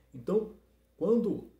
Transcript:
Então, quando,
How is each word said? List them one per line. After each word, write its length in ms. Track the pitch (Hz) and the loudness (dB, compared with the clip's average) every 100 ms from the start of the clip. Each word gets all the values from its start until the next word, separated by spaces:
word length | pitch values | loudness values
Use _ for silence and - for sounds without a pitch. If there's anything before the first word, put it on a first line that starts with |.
| _ | _
Então, 420 | 131 120 208 220 - _ _ _ - | -12 -2 -2 -2 -8 _ _ _ -4
quando, 540 | 170 233 196 - - | 2 2 2 -2 -6